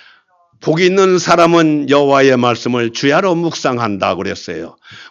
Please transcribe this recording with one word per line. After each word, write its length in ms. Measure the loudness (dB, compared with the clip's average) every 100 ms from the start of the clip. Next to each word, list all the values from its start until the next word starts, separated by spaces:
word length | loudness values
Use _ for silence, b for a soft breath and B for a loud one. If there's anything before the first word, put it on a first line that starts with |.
| B B B _ _ _
복 200 | -4 0
있는 380 | 0 2 2 2
사람은 720 | 2 2 4 4 2 0 2
여호와의 480 | 2 4 4 4 2
말씀을 560 | 0 -2 -2 -2 -4
주야로 400 | -2 0 0 0
묵상한다 800 | -2 -4 -4 -4 -2 -4 -4 -4
그랬어요. 640 | -4 -6 -10 -12 -12 -14 -18 B B B